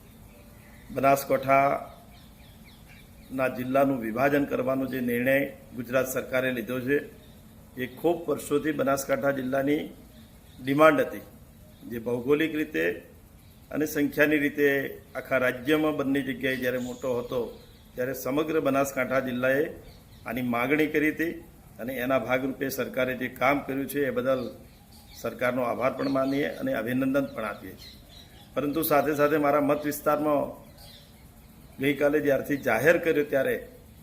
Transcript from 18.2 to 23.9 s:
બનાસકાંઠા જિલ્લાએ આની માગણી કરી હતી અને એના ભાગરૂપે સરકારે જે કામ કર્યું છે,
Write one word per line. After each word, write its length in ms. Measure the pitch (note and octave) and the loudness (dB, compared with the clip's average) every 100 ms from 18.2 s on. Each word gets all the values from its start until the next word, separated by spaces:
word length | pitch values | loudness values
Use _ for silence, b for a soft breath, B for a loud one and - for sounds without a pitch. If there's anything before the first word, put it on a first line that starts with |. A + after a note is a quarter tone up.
| B2+ C#3+ D#3+ D#3 | -2 -2 0 0
બનાસકાંઠા 600 | C#3 C#3 C#3 C3+ A#2+ C3 | 2 2 0 -2 0 0
જિલ્લાએ 520 | B2+ B2 B2+ C3+ D#3+ - - - - - A#2 | 0 0 2 2 0 -4 -18 -20 -20 -14 -8
આની 240 | A#2+ B2 | -4 0
માગણી 320 | A#2 C3 D3+ D3+ | 0 2 2 2
કરી 240 | D#3 D3+ | 2 0
હતી 260 | D3+ E3 - - - - - | 0 -4 -6 -14 -20 -20 -12
અને 160 | A#2 | -8
એના 240 | C3 B2+ C3 | -4 0 0
ભાગરૂપે 520 | A#2 C3 C3+ B2 C3+ | 2 -2 -2 -4 -4
સરકારે 480 | B2+ A#2 B2+ B2+ A#2+ | -4 -4 -2 -2 -2
જે 100 | B2 | -6
કામ 320 | - B2+ C#3+ | 0 2 2
કર્યું 280 | C#3 C3+ | -2 -6
છે, 180 | C3+ | -4